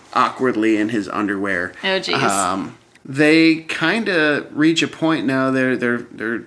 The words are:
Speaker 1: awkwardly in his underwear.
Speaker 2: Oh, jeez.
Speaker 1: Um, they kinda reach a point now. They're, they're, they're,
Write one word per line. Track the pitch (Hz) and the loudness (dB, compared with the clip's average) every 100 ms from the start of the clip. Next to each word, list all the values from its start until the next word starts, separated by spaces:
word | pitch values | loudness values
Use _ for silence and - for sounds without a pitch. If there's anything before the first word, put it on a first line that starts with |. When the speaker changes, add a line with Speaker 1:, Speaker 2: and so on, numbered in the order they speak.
| - | -6
Speaker 1:
awkwardly | 120 113 - 127 107 110 107 | 0 0 0 0 2 2 2
in | 104 | 2
his | 117 95 | -2 -4
underwear. | - 101 101 101 92 90 - | -4 -2 -2 -2 -2 -4 -6
Speaker 2:
Oh, | 196 190 | -4 -2
jeez. | - - | -2 0
Speaker 1:
Um, | 113 101 90 95 78 - _ _ | 0 2 0 -2 -6 -10 _ _
they | - 135 151 160 160 160 | -10 0 4 6 4 2
kinda | 160 - 160 214 208 175 151 143 - | -2 -2 0 0 0 0 2 0 -4
reach | - 156 165 | 0 2 2
a | 139 | -2
point | - 160 151 120 | -2 -2 0 0
now. | 131 131 | 0 0
They're, | 131 131 127 | 0 0 0
they're, | 123 120 | -2 -2
they're, | 120 - 110 117 | -6 -10 -6 -6